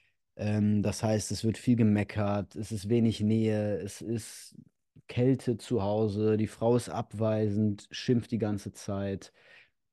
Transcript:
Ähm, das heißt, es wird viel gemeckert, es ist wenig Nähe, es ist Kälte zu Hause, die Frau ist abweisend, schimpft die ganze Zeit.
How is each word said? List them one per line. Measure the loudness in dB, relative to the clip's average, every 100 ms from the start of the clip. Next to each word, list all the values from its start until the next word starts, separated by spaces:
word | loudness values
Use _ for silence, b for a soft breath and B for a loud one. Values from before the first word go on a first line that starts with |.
| B B _ -6
Ähm, | -2 2 2 2
das | 0 0
heißt, | 0 0 0
es | -2
wird | -2 -2
viel | 2 4
gemeckert, | 6 4 2 -2 -2 -2 -4 -8
es | -8
ist | -6 0
wenig | 2 2 2
Nähe, | 2 2 2 2 0 -4
es | -6 -10
ist | -6 -6 -6 -16 -20 -20 -20 _ _ -20 -8
Kälte | 0 2 2 0 -4
zu | -2 -2
Hause, | 0 2 0 2 2 2
die | 0
Frau | 0 2 2
ist | 0
abweisend, | -8 -6 -2 0 0 0 2 0 0 -8
schimpft | -10 0 0 0
die | -4
ganze | -2 -4 -6
Zeit. | -12 -8 -4 -4 -6 -10 b b b b b _